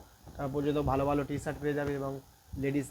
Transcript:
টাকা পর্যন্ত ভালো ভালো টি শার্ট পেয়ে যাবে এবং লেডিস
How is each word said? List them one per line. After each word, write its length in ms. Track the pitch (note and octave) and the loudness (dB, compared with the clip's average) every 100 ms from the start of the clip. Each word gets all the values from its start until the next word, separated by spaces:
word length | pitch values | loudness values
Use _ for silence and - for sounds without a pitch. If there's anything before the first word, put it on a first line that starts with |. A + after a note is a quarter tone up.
| - - - - | -4 -20 -16 -6
টাকা 120 | C#3+ | -4
পর্যন্ত 240 | C#3+ C#3+ D3 | 0 2 2
ভালো 280 | C#3 C3+ C#3 | 4 4 4
ভালো 180 | D3 | 2
টি 140 | C#3 C#3+ | 0 -2
শার্ট 200 | D#3 C3+ | -4 -2
পেয়ে 120 | D3 | 0
যাবে 200 | D3 C#3+ | 0 0
এবং 260 | C#3+ C#3 C3+ - - - C#3 | -2 -4 -6 -10 -20 -12 -2
লেডিস 280 | C#3 C#3+ C3 | 0 0 -2